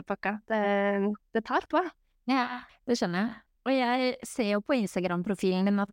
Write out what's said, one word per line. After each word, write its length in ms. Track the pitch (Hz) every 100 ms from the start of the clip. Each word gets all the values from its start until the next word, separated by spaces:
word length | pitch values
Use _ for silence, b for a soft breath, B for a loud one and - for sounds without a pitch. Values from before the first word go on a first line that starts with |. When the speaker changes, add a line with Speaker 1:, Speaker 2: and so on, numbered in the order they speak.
| -
Speaker 1:
pakka, 300 | 196 190 208 -
det, 140 | 220 202 202 202 202 202 208 _ 226
det 80 | 220
tar 180 | 294 -
på. 140 | 302 359 - _ _ -
Speaker 2:
Ja, 300 | 269 247 247 B B -
det 80 | 240
skjønner 260 | 190 175 226
jeg. 80 | 226 - _ 240
Og 60 | 269
jeg 380 | 240 254 254 -
ser 240 | - - 208
jo 80 | 208
på 140 | - 269
Instagram-profilen 880 | 196 190 180 175 180 190 190 185 196
din 140 | 202
at 80 | 202